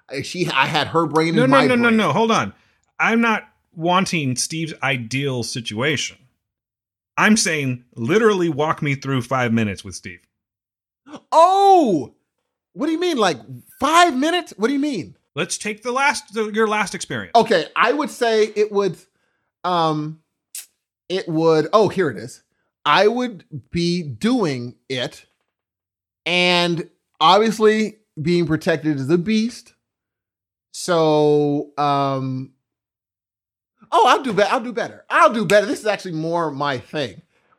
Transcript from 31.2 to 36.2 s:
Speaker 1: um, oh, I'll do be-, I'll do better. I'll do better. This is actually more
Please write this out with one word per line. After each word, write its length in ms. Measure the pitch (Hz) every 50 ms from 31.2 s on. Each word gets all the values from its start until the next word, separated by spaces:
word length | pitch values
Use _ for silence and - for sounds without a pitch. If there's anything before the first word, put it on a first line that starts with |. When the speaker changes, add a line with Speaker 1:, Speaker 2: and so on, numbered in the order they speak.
| 151 151 147 147 147 147 143 143 147 - - -
Speaker 1:
um, 760 | 147 143 143 139 139 139 135 135 131 131 131 131 131 127 _ _ _ _ _ _ _ _ _ _ _ _ _ _ _ _ _ _ _ _ _ _ _ _ _ _ _ -
oh, 140 | - 339 453
I'll 160 | 247 262 427 277
do 100 | 254 202
be-, 100 | 180 208
I'll 180 | 180 214 262
do 120 | 220 247 214
better. 320 | 233 190 135 104 - - -
I'll 240 | 233 302 339 302 220
do 120 | 233 208
better. 220 | 160 202 214 196
This 140 | 208 302 -
is 60 | -
actually 260 | 214 202 190 - 185 165
more 380 | 156